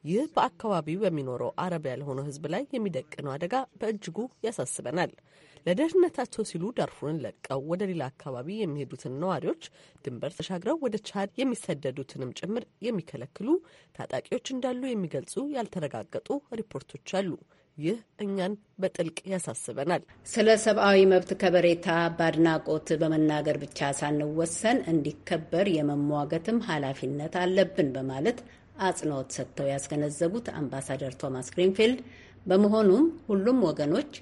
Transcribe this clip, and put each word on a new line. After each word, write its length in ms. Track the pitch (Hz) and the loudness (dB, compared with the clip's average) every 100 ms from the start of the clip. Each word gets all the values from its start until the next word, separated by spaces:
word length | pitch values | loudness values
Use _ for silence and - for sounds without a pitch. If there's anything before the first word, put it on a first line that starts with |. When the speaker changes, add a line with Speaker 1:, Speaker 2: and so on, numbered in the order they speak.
Speaker 1:
ይህ 200 | 151 196 311 | -2 -2 0
በአካባቢው 680 | - 262 _ 226 185 151 180 | 0 0 _ -2 -2 -2 -2
በሚኖረው 500 | 208 160 131 123 120 - | 0 0 -4 -4 -4 -4
አረብ 280 | 175 170 139 | -4 -4 -4
ያልሆነው 400 | 123 143 135 143 | -6 -6 -6 -6
ሕዝብ 180 | 143 156 | -8 -6
ላይ 180 | 180 285 | -6 -4
የሚደቅነው 640 | 262 208 156 - - 143 | -4 -4 -4 -8 -10 -8
አደጋ 220 | 139 175 247 262 - | -6 -2 -4 -4 -8
በእጅጉ 420 | 202 208 - 165 247 _ | -6 -6 -8 -8 -8 _
ያሳስበናል። 720 | 226 220 127 - 143 170 160 - _ _ _ - | -8 -4 -6 -6 -6 -4 -4 -6 _ _ _ -10
ለደህንነታቸው 800 | - 185 320 339 349 - 247 - | -2 0 2 4 2 2 -6 -4
ሲሉ 200 | 208 170 185 | -6 -4 -4
ዳርፉርን 460 | 233 147 - 139 160 | -4 -4 -4 -6 -4
ለቀው 400 | 113 - - 135 | -6 -12 -6 -6
ወደ 180 | 143 180 202 | -4 -4 -4
ሌላ 160 | 175 131 | -4 -6
አካባቢ 420 | _ 143 127 139 | _ -10 -8 -8
የሚሄዱትን 600 | 214 196 147 139 - - 131 | -4 -4 -4 -8 -10 -8 -4
ነዋሪዎች፣ 440 | 180 156 - - - _ - _ | -2 -2 -2 -6 -8 _ -20 _
ድንበር 320 | - 120 143 | -12 -8 -8
ተሻግረው 440 | - 175 185 190 320 | -8 -8 -6 -2 -2
ወደ 160 | 269 208 | -2 -4
ቻድ 260 | - 202 202 - | -6 -6 -6 -2
የሚሰደዱትንም 1000 | 269 240 - 147 139 131 135 139 127 | -2 -2 -6 -4 -4 -6 -10 -8 -8
ጭምር 300 | - 170 226 208 _ | -8 -6 -6 -8 _
የሚከለክሉ 680 | 220 214 - 127 - - 214 359 - - _ | -6 -4 -6 -12 -14 -8 0 0 0 -20 _
ታጣቂዎች 520 | - 110 127 - 254 - | -14 -6 -6 -4 -6 -4
እንዳሉ 320 | 262 254 247 | -4 -4 -4
የሚገልጹ 600 | 262 226 175 143 - - 277 | -4 -2 -2 -4 -6 -8 -6
ያልተረጋገጡ 760 | 277 214 180 151 117 101 - - 285 _ 226 | -6 -6 -6 -6 -8 -8 -10 -4 -6 _ -10
ሪፖርቶች 540 | 214 147 - - - | -8 -10 -12 -18 -4
አሉ። 160 | 190 196 - _ _ _ - | -2 -2 -6 _ _ _ -6
ይህ 220 | 151 226 _ - | -4 -4 _ -8
እኛን 360 | 208 196 180 208 _ - | -4 -2 -4 -6 _ -4
በጥልቅ 400 | 190 - 165 160 - | -4 -2 -4 -4 -6
ያሳስበናል። 760 | 185 165 110 - 113 160 170 - - - | -6 -6 -8 -8 -6 -2 -2 -4 -20 -8
Speaker 2:
ስለ 220 | 233 214 220 | 2 6 6
ሰብአዊ 400 | 220 208 202 196 190 | 6 4 6 8 10
መብት 240 | 185 185 | 8 4
ከበሬታ 520 | 190 185 175 175 170 180 165 170 | 0 4 6 6 4 2 2 2
በአድናቆት 760 | 165 165 156 165 160 - 156 - 156 | 2 2 6 4 4 0 -4 0 0
በመናገር 600 | 160 156 156 151 147 151 | 2 4 4 2 0 -2
ብቻ 320 | 147 - 143 | -4 -4 -2
ሳንወሰን 880 | 139 147 147 147 156 165 - 220 247 - | 0 0 0 -2 -2 -2 0 2 2 2
እንዲከበር 800 | 165 143 - - 170 160 165 151 | 2 2 -6 -4 -4 0 2 2
የመሟገትም 920 | 160 147 143 143 147 143 165 170 233 | 2 2 0 0 0 0 -2 0 -2
ኃላፊነት 720 | - 156 135 139 131 143 156 185 | 0 -2 -2 -4 -4 -4 -4 -2
አለብን 520 | 180 185 185 - 147 | 2 4 2 2 0
በማለት 480 | 131 135 131 170 240 - - - 202 | 0 -4 -2 -2 -2 -10 -20 -20 -4
አጽንኦት 520 | 190 180 151 139 131 | -2 -2 -4 -4 -6
ሰጥተው 340 | - 123 - 139 | -8 -8 -4 -4
ያስገነዘቡት 800 | 139 - 147 147 147 170 220 233 | -4 -4 -2 -2 0 -2 -2 -6
አምባሳደር 640 | - 139 131 - 131 139 - | -6 -6 -6 -6 -4 -6 -6
ቶማስ 320 | 143 131 127 | -6 -6 -6
ግሪንፊልድ፣ 480 | - 185 190 220 254 - - - - - | 2 2 6 2 2 -6 -20 -20 -14 2
በመሆኑም 580 | 185 208 220 208 202 320 - | 6 6 8 8 8 6 2
ሁሉም 340 | - 196 202 254 | 0 2 4 4
ወገኖች 500 | 180 151 147 196 294 - | 4 2 2 2 0 -10